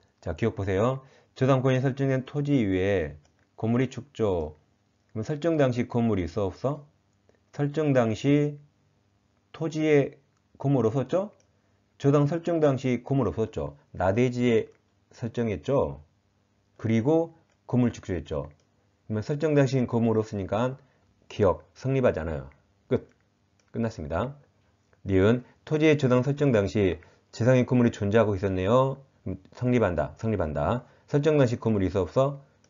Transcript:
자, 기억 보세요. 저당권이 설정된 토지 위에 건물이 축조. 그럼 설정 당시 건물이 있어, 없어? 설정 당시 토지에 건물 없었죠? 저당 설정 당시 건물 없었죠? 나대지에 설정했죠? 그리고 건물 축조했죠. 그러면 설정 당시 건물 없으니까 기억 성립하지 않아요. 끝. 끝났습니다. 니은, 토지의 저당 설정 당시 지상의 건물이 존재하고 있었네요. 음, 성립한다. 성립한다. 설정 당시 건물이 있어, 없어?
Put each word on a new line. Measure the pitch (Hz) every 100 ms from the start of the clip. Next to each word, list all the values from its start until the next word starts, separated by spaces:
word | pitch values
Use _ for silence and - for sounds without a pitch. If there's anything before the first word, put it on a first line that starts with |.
| _ _
자, | -
기억 | 80 113 104
보세요. | 98 95 120 135 - _ _ -
저당권이 | 131 131 131 131
설정된 | 135 127 135 131 127
토지 | 147 143 143 104
위에 | 92 98 98 76 73 _ _ _ -
건물이 | 110 120 131
축조. | - - - 107 90 76 - _ _ _ _ _
그럼 | 107
설정 | 110 151 165 160
당시 | 135 120 117
건물이 | 123 117 98
있어, | 82 110
없어? | 95 - 131 147 - _ _ _ _ _ _
설정 | - 143 143 151
당시 | 127 113 107 139 143 147 143 - _ _ _ _ _ _ _ _
토지에 | - 160 156 156 147 139 - _ _ _ _
건물 | 139 139 127
없었죠? | 135 127 175 208 _ _ _ _ _ _ _
저당 | 139 147 143
설정 | 170 170 165
당시 | 151 131 127 120
건물 | - 139 104
없었죠? | - - 85 71 - _
나대지에 | 87 90 107 127 123 123 110 - _ _ _ _
설정했죠? | - 113 123 113 90 - 135 78 71 - _ _ _ _ _ _ -
그리고 | - 113 123 160 165 - _ _ -
건물 | 123 120
축조했죠. | - - 87 73 76 71 - _ _ _ _ -
그러면 | 107
설정 | 104 147 156
당시 | 143 135 131 117
건물 | 117 113 110
없으니까 | 107 104 90 101 127 135 _ _ _ _ _
기억 | - 98 - -
성립하지 | - 127 135 123 80
않아요. | 82 71 65 _ _ _ _
끝. | 123 - _ _ _ _ _ _
끝났습니다. | 123 113 - 73 82 127 143 _ _ _ _ _ _
니은, | 95 95 101 123 - _
토지의 | - 151 151 147
저당 | 127 127
설정 | 135 143 143
당시 | 110 98 107 95 80 - _ _
지상의 | - 117 127 120
건물이 | 127 117
존재하고 | - 101 113 107
있었네요. | 98 101 92 92 123 135 143 _ _ 95
음, | 92 _
성립한다. | - 123 123 101 78 73 -
성립한다. | 113 104 78 71 78 120 - _ _
설정 | 147 151 151
당시 | 127 120
건물이 | 113 107 92
있어, | 98
없어? | 90 135 139 143 - _